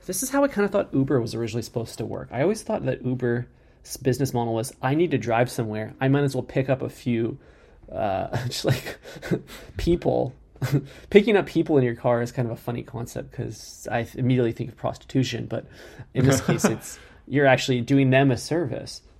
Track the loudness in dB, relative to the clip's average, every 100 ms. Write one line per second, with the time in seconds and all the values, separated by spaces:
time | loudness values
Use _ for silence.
0 | -8 -6 -2 2 2 2 0 0 0 0
1 | 2 2 0 -4 -4 -4 -4 -6 -6 -8
2 | -8 -8 -6 -2 0 -2 -4 -4 -4 -4
3 | -4 -2 0 -2 -4 _ _ _ -16 -4
4 | -2 0 0 0 0 -2 -4 -4 0 2
5 | 2 0 2 2 2 -2 -4 -4 -6 -2
6 | 2 4 2 -2 -4 -2 0 -2 -4 -6
7 | -2 0 0 -6 -16 -20 -20 -20 -12 -4
8 | -2 -2 -2 -4 -6 -2 0 0 -4 -14
9 | -16 -12 -6 -6 -6 -20 -14 -4 -2 0
10 | 0 0 -2 -8 -20 -8 -2 -2 -4 -16
11 | 4 6 6 2 2 0 2 2 2 0
12 | 0 0 0 -4 -6 -6 -8 -8 -8 -10
13 | -10 -10 -10 -10 -10 -10 -16 -8 -2 0
14 | -2 0 2 4 2 0 -8 -6 -6 -6
15 | -2 0 0 -2 -6 -6 -8 -18 -20 -18
16 | -6 2 4 4 2 2 2 0 -8 -18
17 | -20 -20 -4 4 6 6 4 0 2 4
18 | 6 6 6 2 0 -2 -2 -6 -10 -16
19 | -20